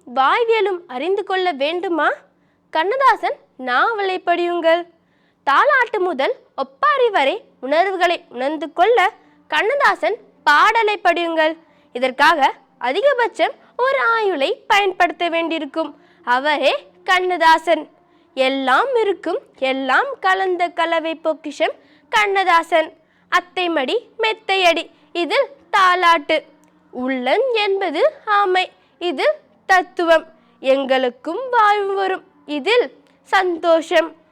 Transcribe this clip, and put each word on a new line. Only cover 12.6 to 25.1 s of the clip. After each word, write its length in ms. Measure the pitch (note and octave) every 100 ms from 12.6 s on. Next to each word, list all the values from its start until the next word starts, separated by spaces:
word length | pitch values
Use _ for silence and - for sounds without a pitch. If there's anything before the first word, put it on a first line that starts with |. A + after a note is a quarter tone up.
| _ _
அதிகபட்சம் 720 | A#3+ D#4+ C#5 B4 A4 - F4+ - _ -
ஒரு 240 | B4+ C5+
ஆயுளை 640 | A#4 A4+ G#4 D4+ D4 C5 -
பயன்படுத்த 640 | G#4 G4+ F#4 F4 E4+ E4+
வேண்டியிருக்கும். 720 | E4 E4 D#4+ C#4+ D#4+ D4+ - _ _
அவரே 640 | - B3 D4 C#4+ C4+ C#5 - _
கண்ணதாசன். 840 | - F#4 F#4 F4 D#4+ E4 E4 D#4 D4 _ _ _ _
எல்லாம் 640 | C4 C4 C4+ C4 C#4 A#4+ A#4+
இருக்கும், 420 | G#4 F4 D#4+ A4+ - _
எல்லாம் 600 | C4 C4+ C4 D4 C#5 B4
கலந்த 480 | F#4+ F#4+ F#4+ F4 F4
கலவை 460 | - E4 E4 D#4+
பொக்கிஷம் 680 | D#4+ D#4+ D4+ D4+ C4+ D#4+ - _ _ _
கண்ணதாசன். 880 | A#4 G#4 G4 F#4 E4+ E4 E4 D#4 - _ _ _
அத்தைமடி 840 | F4+ F4 F#4 F4 D#4+ C4 G#4+ - -
மெத்தையடி, 720 | A4 A4 - F#4+ F4 E4 E4 _ _